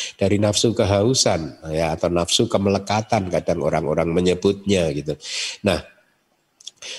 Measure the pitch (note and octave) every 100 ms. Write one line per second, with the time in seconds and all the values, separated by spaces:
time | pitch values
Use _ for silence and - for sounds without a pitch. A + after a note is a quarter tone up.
0 | - - G2 G2+ G#2 G#2 A#2+ G#2 G2+ G2+
1 | G#2+ C3 B2 F#2 D#2 B1 D#2+ D#2 E2 D#2
2 | F2 E2+ E2+ - A#2 G#2 G2 G2 - G#2
3 | A2+ A2+ F#2 D#2+ D#2 E2 D2 D#2 D2+ D#2
4 | E2 E2+ F2+ F2+ G2 G2+ - G2 D#2+ C#2+
5 | C#2+ C#2+ - - - - G2+ E2 - _
6 | _ _ _ _ _ _ - - -